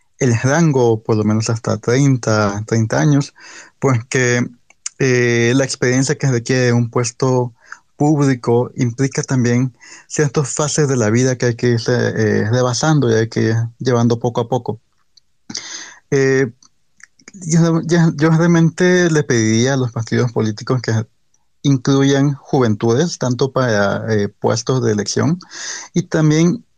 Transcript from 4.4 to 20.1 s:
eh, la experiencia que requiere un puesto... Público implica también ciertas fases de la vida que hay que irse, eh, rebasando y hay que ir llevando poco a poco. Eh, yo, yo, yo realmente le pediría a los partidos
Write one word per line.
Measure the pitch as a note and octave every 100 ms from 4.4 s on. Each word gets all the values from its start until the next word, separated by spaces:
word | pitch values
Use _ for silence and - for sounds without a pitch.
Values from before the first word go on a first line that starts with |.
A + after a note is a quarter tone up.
| B2 - _ _ - -
eh, | C3 B2 A#2+ A#2+ A#2 C3
la |
experiencia | C3 - B2 B2+ C3+ D3
que | C#3
requiere | B2 A2+ B2+ B2
un | A#2+ A#2
puesto... | B2 A#2+ - C3 B2+ B2 - - - _ -
Público | D3 D3+ C#3 B2+ A#2+ A#2 B2 -
implica | B2+ A#2 C3+ -
también | - C3 A#2+ A#2+ C3 - - - -
ciertas | - D3 - C#3
fases | - D3 D#3+ C#3+
de | C3
la | G#2+
vida | A#2 C3 B2+
que | B2
hay | A#2
que | B2
irse, | A#2 A#2
eh, | A#2+ A2+ A2 A2 G#2 G#2
rebasando | B2 B2 A#2 D#3 D#3 C3
y |
hay | A2+ A2+
que | -
ir | A2+ A2+ A#2 -
llevando | C3 A#2+ A#2 A#2
poco | B2 A#2+
a | A#2
poco. | B2+ A#2+ A2 _ _ _ _ _ _ - - - - - - -
Eh, | C#3 C3+ C3+ C3+ - _ _ _ _ - _ -
yo, | G3 E3+ E3 E3+ E3
yo, | - E3+ D#3+ C#3+
yo | D#3
realmente | D#3+ E3+ E3+ E3 - F3+ F3+ F3
le | D3+
pediría | D3 A#2+ A2 A2+ B2
a | C3+
los | B2
partidos | A#2 A2+